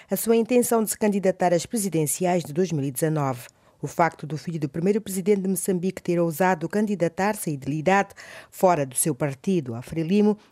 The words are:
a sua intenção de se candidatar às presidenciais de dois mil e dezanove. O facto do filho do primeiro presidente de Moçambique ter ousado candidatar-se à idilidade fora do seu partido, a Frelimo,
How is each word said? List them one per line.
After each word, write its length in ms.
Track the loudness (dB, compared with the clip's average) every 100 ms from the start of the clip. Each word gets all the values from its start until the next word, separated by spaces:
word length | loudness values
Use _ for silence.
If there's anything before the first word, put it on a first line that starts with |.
| -6
a 60 |
sua 220 | -2 2 2
intenção 480 | 4 2 4 2
de 60 | 0
se 80 | 0
candidatar 540 | 0 2 0 2 2
às 140 | 2 0
presidenciais 800 | -4 -2 0 0 0 0 0
de 80 | 0
dois 180 | -2 0
mil 140 | -2
e 80 | -4
dezanove. 560 | -2 0 0 -2 -4 -10 _ _ _
O 60 | -4
facto 360 | 0 0 0
do 140 | -8 -8
filho 220 | -8 -6
do 80 | -6
primeiro 320 | -2 0 0
presidente 420 | -2 -2 0 2
de 60 | 0
Moçambique 520 | -2 -2 -2 -2 -4
ter 200 | -2 0
ousado 480 | 0 2 2 2 -2
candidatar-se 840 | -2 -2 0 -2 0 -2 -2 -6
à 20 |
idilidade 580 | -6 -4 -2 2 2 2 -6 -20 -20 -20
fora 380 | 2 4 4 0
do 80 |
seu 220 | -2 -2 0
partido, 580 | -4 -4 -2 -2 -2
a 80 | -8
Frelimo, 560 | -8 -6 0 4 4 2 -6